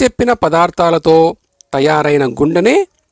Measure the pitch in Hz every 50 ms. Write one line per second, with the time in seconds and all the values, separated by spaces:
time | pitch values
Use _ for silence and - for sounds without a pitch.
0 | 277 247 - - 240 240 240 - - 160 156 165 175 175 - - 175 170 165 165
1 | - 165 160 160 160 170 180 - _ _ _ _ _ _ - 139 139 151 156 151
2 | 151 147 147 143 139 127 117 117 143 156 165 180 180 226 277 392 392 - _ _
3 | _ _